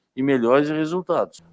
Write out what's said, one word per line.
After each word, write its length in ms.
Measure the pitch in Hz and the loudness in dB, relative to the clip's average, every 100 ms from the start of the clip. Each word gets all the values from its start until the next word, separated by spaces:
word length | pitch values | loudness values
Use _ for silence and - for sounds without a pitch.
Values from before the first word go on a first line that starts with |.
| _ | _
e 80 | - | -4
melhores 480 | 135 135 117 135 147 | 0 2 4 2 2
resultados. 720 | 156 156 180 180 156 101 - - | -2 -4 -6 -4 -2 -4 -8 -8